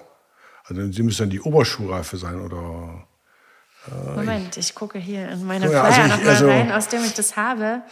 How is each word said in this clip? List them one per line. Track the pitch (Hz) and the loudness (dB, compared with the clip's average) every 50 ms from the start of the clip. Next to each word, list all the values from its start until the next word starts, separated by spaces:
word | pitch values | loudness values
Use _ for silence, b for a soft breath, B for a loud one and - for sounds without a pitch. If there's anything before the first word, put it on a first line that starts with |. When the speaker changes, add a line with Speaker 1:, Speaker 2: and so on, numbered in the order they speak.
| - _ _ _ _ b b b b b b b b | -20 _ _ _ _ b b b b b b b b
Speaker 1:
also | - 90 92 101 101 | -10 -6 -4 -4 -4
Sie | 90 110 | -2 0
müssen | 113 113 101 - 110 | 0 0 2 0 0
dann | 98 | -2
die | 95 98 | -2 -4
Oberschulreife | - 156 151 156 117 - - - 107 92 - 90 82 - - 90 | -2 4 4 4 4 4 0 -4 -6 -4 -4 -6 -6 -8 -10 -10
sein, | 87 85 87 92 | -8 -8 -8 -8
oder, | 87 82 87 87 87 85 82 85 85 82 85 85 - _ _ _ b b b b b b b b b b b b b 135 | -10 -10 -10 -10 -10 -10 -10 -10 -12 -12 -14 -16 -18 _ _ _ b b b b b b b b b b b b b -14
äh, | 131 135 135 139 139 | -12 -10 -10 -8 -6
Speaker 2:
Moment, | - 208 214 220 202 185 180 - | -4 -4 -4 -4 -4 -6 -8 -8
Speaker 1:
ich | - 180 - | -6 -8 -8
Speaker 2:
ich | - | -8
gucke | - 214 202 - 196 | -8 -10 -10 -10 -10
hier | 175 190 202 196 185 - | -8 -8 -8 -8 -8 -8
in | - 180 185 185 | -8 -6 -6 -4
meine | 185 190 190 156 | -2 0 2 2
Speaker 1:
Ja, | 151 139 | 4 4
also | - - 247 | 4 6 6
Speaker 2:
Flyer | 254 220 | 6 6
Speaker 1:
ich, | - | 6
Speaker 2:
nochmal | - - - - - | 4 4 4 6 6
Speaker 1:
also | - 143 139 | 8 8 6
Speaker 2:
rein, | 131 127 120 117 | 6 6 4 2
aus | - 214 214 - | 2 0 -2 -2
dem | 233 233 233 | -2 -2 -2
ich | 214 220 | -2 -2
das | 220 208 - - 208 | -2 -2 -2 -2 -2
habe. | 214 240 254 220 214 220 233 247 240 B | -2 -2 -2 -2 -2 -2 -4 -4 -8 B